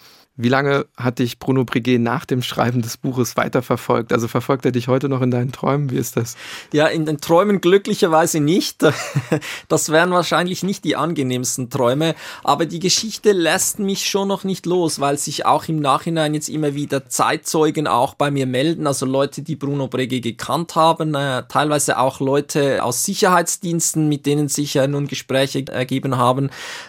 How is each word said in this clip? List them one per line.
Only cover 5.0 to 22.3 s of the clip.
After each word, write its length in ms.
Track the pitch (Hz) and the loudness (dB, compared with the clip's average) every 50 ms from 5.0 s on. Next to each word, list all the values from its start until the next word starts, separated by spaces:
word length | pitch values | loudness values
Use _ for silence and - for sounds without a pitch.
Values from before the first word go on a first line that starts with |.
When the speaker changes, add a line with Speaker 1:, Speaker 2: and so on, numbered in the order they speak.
| 143 135 | 2 0
Speaker 1:
noch 140 | 135 123 127 | 0 0 0
in 80 | 123 | 0
deinen 200 | 123 123 123 135 | 0 0 -2 -4
Träumen? 400 | 123 - - 135 135 147 147 135 | -4 -4 -2 0 0 0 0 -2
Wie 60 | 120 | -2
ist 220 | 135 120 - - 123 | -4 -4 -2 -2 -4
das? 180 | 117 - - - - - - - - - - | -4 -4 -8 -14 -16 -16 -16 -16 -12 -2 0
Speaker 2:
Ja, 140 | 147 151 160 | 2 2 2
in 180 | - 165 156 | 2 0 -2
den 160 | 151 156 147 - | -2 -4 -4 0
Träumen 400 | - 165 170 196 208 208 175 - | 4 4 4 6 4 2 2 4
glücklicherweise 800 | 170 190 202 196 220 208 - 208 175 160 156 170 160 - 160 | 6 4 4 4 2 0 2 2 4 4 4 4 4 2 2
nicht. 440 | 147 147 175 262 302 - - - - 156 | 2 2 2 2 0 -2 -4 2 2 2
<laughs> 60 | 123 - - - - 143 - - 165 143 - - - - - _ | 2 2 -4 -4 -4 -4 -2 0 -2 -2 -2 -6 -12 -12 -4 _
Das 200 | - 151 - - | 0 0 0 2
wären 220 | 151 160 175 180 | 2 4 4 4
wahrscheinlich 520 | 180 175 160 - 170 156 175 180 185 - - | 2 2 2 2 0 0 0 0 -2 -4 -4
nicht 220 | 185 208 - - | -4 -4 -4 -2
die 100 | 143 - | -2 -2
angenehmsten 760 | - 147 165 170 143 135 127 127 123 127 120 - - 127 120 | 0 -2 -2 -2 -2 -2 -2 -2 -2 -2 -4 -4 -6 -6 -6
Träume. 440 | - - 123 120 127 147 160 165 156 - - - - - - | -2 0 2 2 2 2 0 0 -2 -4 -8 -14 -16 -6 0
Aber 220 | 135 143 139 170 | 0 2 2 0
die 140 | 156 170 165 | -2 -4 -4
Geschichte 520 | 190 180 - - - 220 - - - 214 202 | -2 0 0 0 -2 -4 -8 0 2 2 2
lässt 460 | 180 165 165 175 185 - - - - | 4 2 2 2 2 0 -2 -2 -2
mich 280 | 202 196 196 - - | -2 -2 -2 -2 -2
schon 220 | - - 196 196 196 | -2 -2 0 0 0
noch 160 | 196 180 - | -2 -2 -2
nicht 220 | 190 185 - - | -4 -6 -4 -2
los, 340 | 165 175 185 170 151 - - | 0 0 2 2 0 0 0
weil 160 | 139 143 143 | 0 0 0
sich 300 | 143 - - 143 - - | -2 -4 -6 -6 -2 2
auch 180 | - 135 151 - - | 2 2 2 2 -2
im 120 | 160 156 | -2 0
Nachhinein 540 | 147 135 135 151 - 170 165 160 156 147 151 | 2 2 2 2 0 -2 -2 0 0 0 -2
jetzt 160 | 151 151 - | -2 -4 -4
immer 240 | - 156 151 147 139 | -4 -2 -2 -2 -2
wieder 340 | 147 147 143 - 135 - - | -2 -4 -4 -4 -4 -4 -6
Zeitzeugen 800 | - - 127 113 135 160 - - - 160 156 156 151 156 151 | -2 0 2 2 0 -2 -4 -2 2 2 2 2 2 0 0
auch 260 | 110 92 120 127 - - | 0 2 2 2 0 0
bei 180 | - 143 143 | -2 -2 0
mir 160 | 143 139 131 | 0 0 -2
melden. 400 | 127 127 127 139 165 170 - 151 | 0 0 0 0 0 0 0 -2
Also 200 | 147 139 - 135 | -2 -2 0 -2
Leute, 340 | 131 131 135 139 139 - - | -2 0 0 0 -2 -4 -8
die 160 | 143 165 156 | -8 -8 -8
Bruno 320 | 139 139 139 143 143 135 131 | -6 -4 -4 -4 -4 -4 -4
Breguet 340 | - 127 131 113 131 127 113 | -2 -4 -2 -2 -2 -4 -4
gekannt 540 | 117 113 - - - 127 156 170 - - | -4 -6 -6 -6 -4 -2 -2 -4 -2 0
haben, 380 | 165 160 160 160 160 160 156 151 | 2 4 4 4 2 0 -2 -2
äh, 300 | 139 143 139 127 123 120 - | -2 -2 -2 -2 -4 -6 -2
teilweise 500 | - 131 143 151 147 147 - - - - | 0 0 2 2 2 0 0 0 0 2
auch 220 | 127 135 - - | 0 0 0 -2
Leute 640 | 135 135 | -2 0